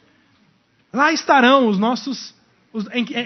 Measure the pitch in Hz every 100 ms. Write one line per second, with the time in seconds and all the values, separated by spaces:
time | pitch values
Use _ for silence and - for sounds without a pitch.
0 | _ _ _ _ _ _ _ _ _ 233
1 | 302 320 - 277 240 269 226 190 220 240
2 | 285 226 - _ _ _ _ 226 202 247
3 | 240 240